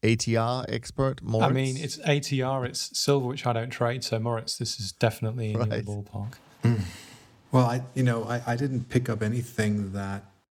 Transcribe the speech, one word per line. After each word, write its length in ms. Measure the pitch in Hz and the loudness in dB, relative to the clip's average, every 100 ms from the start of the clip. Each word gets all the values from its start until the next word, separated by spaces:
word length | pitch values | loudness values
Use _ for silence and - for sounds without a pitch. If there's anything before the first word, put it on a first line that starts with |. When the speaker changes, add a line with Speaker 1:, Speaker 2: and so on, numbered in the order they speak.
Speaker 1:
A 140 | 110 117 | 4 2
T 200 | - 113 | 2 2
R 280 | 113 127 - | 2 -2 -4
expert, 540 | 117 - - 135 131 | -6 -6 -2 0 0
Moritz? 260 | - 110 143 | -2 2 4
Speaker 2:
I 40 | |
mean, 240 | 131 135 131 | 4 0 -2
it's 240 | - - | -6 -6
A 140 | - 147 | 0 2
T 240 | 143 139 | 2 -2
R, 240 | 127 135 123 | 0 -2 -2
it's 320 | - - - | -6 -6 -2
silver, 280 | - 143 127 | 2 4 2
which 180 | 143 127 | -2 0
I 60 | |
don't 180 | 113 120 | 0 -2
trade. 320 | - 120 127 | 0 0 0
So, 160 | - 113 | -2 0
Moritz, 400 | 110 117 110 - | 0 -2 -4 -6
this 220 | 117 - | -4 -4
is 100 | 98 | -8
definitely 600 | - 117 - 110 120 110 | 0 0 2 -4 -2 -2
in 60 | 110 | 0
Speaker 1:
Right. 280 | 113 110 104 | 0 -2 -4
Speaker 2:
your 160 | 104 | -8
ballpark. 300 | 101 104 101 - - - | -8 -8 -8 -10 -20 -2
Speaker 3:
Mm. 160 | 120 113 90 - - - - - _ | 2 2 -2 -8 -18 -20 -20 -20 _
Well, 140 | 131 123 | 4 4
I, 160 | 127 127 | 2 -4
you 80 | - | 2
know, 220 | 127 117 | 4 4
I, 180 | 107 120 | 0 -2
I 120 | 120 120 | 0 0
didn't 320 | 143 131 - | 0 -2 2
pick 200 | 127 123 | 0 2
up 140 | 107 | 0
anything 720 | 107 120 120 - 107 104 98 | 0 0 -4 0 2 2 0
that 320 | 98 98 98 - _ _ | -4 -4 -6 -10 _ _